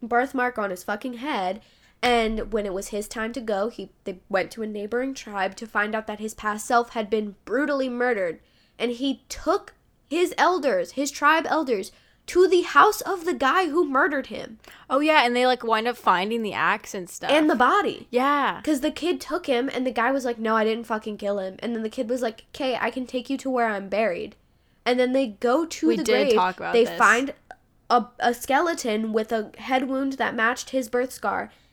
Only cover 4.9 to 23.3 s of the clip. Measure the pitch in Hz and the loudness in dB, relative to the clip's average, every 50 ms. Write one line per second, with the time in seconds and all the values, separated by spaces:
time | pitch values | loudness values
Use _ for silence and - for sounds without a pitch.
4.9 | 233 247 262 269 269 - - 220 202 196 185 196 196 - 233 220 - 214 208 214 | -2 -2 -2 -4 -6 -10 -12 -10 -4 -4 -4 -4 -4 -8 -14 -4 -2 -2 0 0
5.9 | 220 220 214 - 214 208 214 214 - - - 208 208 214 - - 247 240 240 - | -2 -4 -4 -6 -10 -8 -8 -10 -10 -6 -4 -4 -4 -4 -2 2 2 2 2 2
6.9 | - 233 214 196 226 214 214 202 190 _ _ 190 208 262 302 285 285 269 262 254 | -4 -6 -2 0 0 -2 -2 -4 -10 _ _ -4 0 0 0 2 0 0 0 -2
7.9 | 240 240 247 247 233 196 185 170 156 - _ _ _ _ _ _ _ - 226 247 | -2 0 0 0 0 0 -2 -4 -4 -8 _ _ _ _ _ _ _ -4 -4 -4
8.9 | 240 233 277 277 240 - _ _ - - - 302 370 392 - - - _ _ _ | -2 -2 -2 -2 -2 -2 _ _ -14 -6 0 0 0 0 0 -6 -20 _ _ _
9.9 | _ _ _ - 277 349 359 320 - - 269 339 370 330 285 262 202 180 175 - | _ _ _ -4 0 0 0 0 2 2 2 2 2 2 2 2 2 2 -2 -2
10.9 | - 262 294 285 - - 294 285 320 330 - - 277 311 302 262 233 190 196 - | -4 -4 -4 -4 -4 2 4 4 4 4 2 0 0 0 0 0 -2 -2 -4 -8
11.9 | - _ _ _ _ _ _ - - 359 381 320 370 349 349 - - 285 - 415 | -14 _ _ _ _ _ _ -2 4 4 6 6 6 4 2 4 6 6 6 6
12.9 | 403 - - - 392 359 320 359 285 233 269 262 320 370 370 302 269 349 349 277 | 4 0 -4 -4 -6 -4 -4 -4 -4 0 0 2 4 2 2 2 2 2 2 2
13.9 | 262 254 330 302 294 269 262 - 214 - - - 226 - _ - - - - - | 4 2 2 4 2 -2 -4 -6 -10 -12 -12 -12 -16 -20 _ -20 -20 -20 -8 -2
14.9 | 269 285 302 311 311 302 240 247 240 247 254 254 254 247 240 226 226 214 220 240 | 0 2 4 6 6 6 6 6 4 4 4 4 2 2 2 0 0 2 2 -2
15.9 | 240 - - 220 185 175 190 214 226 233 220 196 143 107 156 175 202 208 - - | -4 0 2 2 4 4 2 0 -2 -4 -4 -4 -2 0 0 0 0 0 -4 -10
16.9 | - 196 175 - - - - - 277 311 302 311 311 220 247 262 370 415 359 226 | -10 -10 -10 -10 -14 -8 0 2 4 4 6 4 4 4 4 4 4 4 2 0
17.9 | - - - - 240 247 262 285 294 285 262 208 175 165 - 294 311 247 277 302 | -4 -6 -10 -4 -2 0 2 2 2 2 0 0 -2 -2 0 0 0 2 0 -2
18.9 | - - 285 349 277 269 - - - 349 - 285 254 240 254 269 - 254 254 254 | -2 -2 -2 -2 -2 -2 -4 -6 -6 -6 -2 0 0 0 0 -2 -4 -2 -4 -2
19.9 | 220 240 226 254 269 277 247 247 240 220 226 220 220 220 214 220 220 233 226 - | 0 0 0 2 0 0 -2 -2 -4 -2 -2 0 2 2 2 0 0 -4 -4 -4
20.9 | 226 214 - 220 208 202 208 202 202 202 190 190 190 - - 226 233 220 220 214 | -6 -6 -4 -8 -10 -6 -4 -4 -4 -2 -4 -6 -10 -8 -8 -6 -6 -4 -6 -6
21.9 | - 262 254 220 254 240 240 226 220 - - _ _ - 277 262 240 - 208 233 | -4 -6 -4 -2 -2 -2 -2 -4 -6 -8 -20 _ _ -6 -4 -4 -2 -2 -2 -4
22.9 | - 262 254 - - 254 240 - | -4 -6 -8 -6 -6 -8 -4 -4